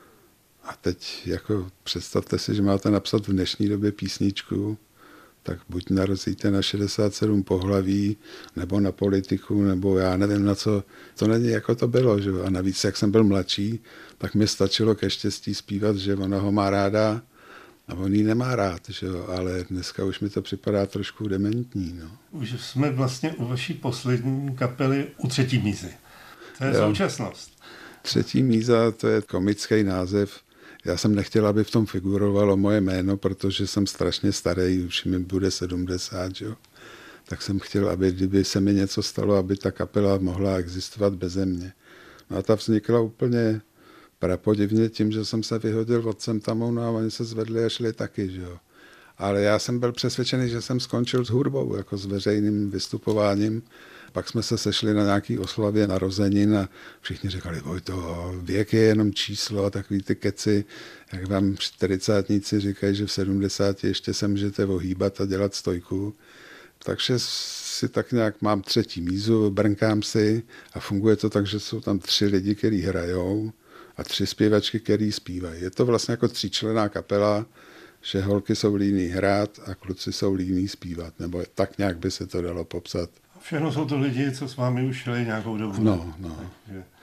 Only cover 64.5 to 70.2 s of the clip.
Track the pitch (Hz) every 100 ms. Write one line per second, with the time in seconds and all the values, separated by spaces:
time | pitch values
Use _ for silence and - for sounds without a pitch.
64.5 | 98 98 92 92 92 98 - 98 95 101
65.5 | - - 90 - 95 101 - - - -
66.5 | - - _ - 95 - 123 - - -
67.5 | - - - - - 107 123 110 - 107
68.5 | 104 92 - 110 - 85 95 104 113 107
69.5 | 98 104 101 110 107 104 117